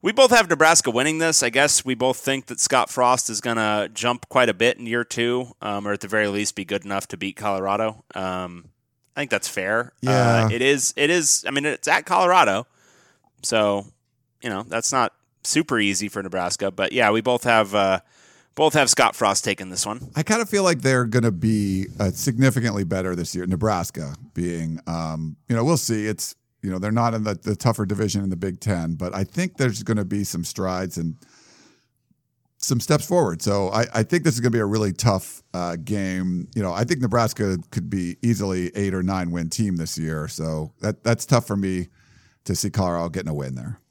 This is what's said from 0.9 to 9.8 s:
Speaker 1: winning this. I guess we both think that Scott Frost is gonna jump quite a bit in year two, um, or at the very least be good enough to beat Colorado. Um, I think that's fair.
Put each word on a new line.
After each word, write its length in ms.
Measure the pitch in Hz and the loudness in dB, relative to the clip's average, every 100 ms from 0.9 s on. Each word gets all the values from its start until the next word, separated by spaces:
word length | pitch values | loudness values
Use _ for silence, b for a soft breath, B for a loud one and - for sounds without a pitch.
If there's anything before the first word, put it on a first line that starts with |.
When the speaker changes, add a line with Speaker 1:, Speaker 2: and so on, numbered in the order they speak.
Speaker 1:
winning 280 | 117 143 160 | 2 0 2
this. 240 | 165 156 | 2 2
I 80 | 123 | 2
guess 340 | 127 143 - | 4 4 2
we 100 | 131 | -2
both 220 | 120 127 127 | 0 0 0
think 300 | - 135 - | -2 -4 -6
that 120 | 120 | -4
Scott 280 | - 127 - | 2 2 2
Frost 400 | - 123 127 - | 2 2 2 0
is 120 | 107 | -6
gonna 460 | 123 113 107 107 101 | -4 0 0 0 -2
jump 360 | 107 117 123 - | -2 -2 -2 0
quite 180 | 127 120 | 2 2
a 60 | |
bit 240 | 92 117 - | 4 0 0
in 80 | 117 | -4
year 180 | 120 | -4
two, 500 | 120 - 117 123 123 - | -4 -2 -2 -2 -6 -10
um, 260 | 107 101 101 | -8 -6 -4
or 60 | |
at 80 | 101 | -6
the 80 | 101 | -2
very 200 | 107 104 | 0 0
least 260 | 101 101 | 0 -4
be 100 | - | -6
good 200 | 92 101 98 | -6 -6 -4
enough 220 | 98 - | -6 -6
to 80 | 90 | -8
beat 180 | 95 - | -8 -6
Colorado. 640 | 104 98 95 104 110 107 _ | -4 -2 0 0 -2 -4 _
Um, 540 | - 92 92 90 87 - _ _ _ _ - | -8 -6 -6 -8 -12 -20 _ _ _ _ -10
I 40 | |
think 80 | 143 | -4
that's 160 | 104 - | -2 -2
fair. 440 | - 95 113 | -6 -2 -2